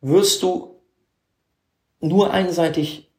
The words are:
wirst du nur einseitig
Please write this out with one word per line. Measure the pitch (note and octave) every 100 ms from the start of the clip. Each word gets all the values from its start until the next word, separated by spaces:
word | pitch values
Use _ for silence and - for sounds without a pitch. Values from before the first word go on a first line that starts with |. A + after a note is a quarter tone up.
wirst | C3+ E3+ G3 -
du | F#3 F3+ - - _ _ _ _ _ _ _ _ _ _ _ _
nur | D#3+ F3+ G3+
einseitig | - F#3 E3+ E3 D3+ D3 - -